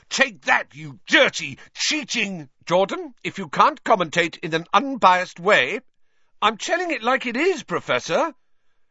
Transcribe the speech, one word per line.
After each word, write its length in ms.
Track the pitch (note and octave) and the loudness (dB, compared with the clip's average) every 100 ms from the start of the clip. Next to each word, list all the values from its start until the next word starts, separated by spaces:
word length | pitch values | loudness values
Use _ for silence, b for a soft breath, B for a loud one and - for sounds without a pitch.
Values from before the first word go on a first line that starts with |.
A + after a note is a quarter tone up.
| b | b
Take 340 | - C4+ F#3+ | 0 0 0
that, 300 | - B2 - | 0 0 0
you 280 | C#3 D#3 C3 - | -10 -16 -16 0
dirty, 520 | D#4 A#3+ - D#3 C3+ B | 4 4 2 -8 -12 B
cheating— 760 | - - D4+ B3+ A#3+ G3+ F#3 C#3+ _ - | -6 -4 -4 -4 -4 -4 -6 -12 _ -2
Jordan, 500 | F3 F#3+ - E4+ - | 2 2 -2 -10 -12
if 160 | F3+ - | -12 -10
you 120 | F3+ | -8
can't 340 | E3+ A3 D4+ | 2 2 2
commentate 540 | - A3 E3+ F3 E3+ - | 0 0 2 0 -2 -4
in 160 | F3 | -6
an 120 | D#3+ E3 | -4 0
unbiased 680 | G3+ C#4 C4+ F#3+ F3+ F3+ - | 0 0 2 4 4 0 -4
way. 400 | F3 F#3+ B2+ G3+ - _ _ _ _ _ | 2 2 2 -2 -10 _ _ _ _ _
I'm 140 | G#3 A3 | -2 -2
telling 360 | - F4 F4+ | -4 -4 -2
it 120 | C4+ | -4
like 220 | A3+ C4 B3 | -2 -2 -2
it 100 | A#3 | -2
is, 280 | E4+ E4+ | 0 -2
Professor. 680 | - D#3+ - B2+ - E3+ D#4+ - _ _ _ _ _ | -4 -6 -2 -2 0 -2 -2 -4 _ _ _ _ _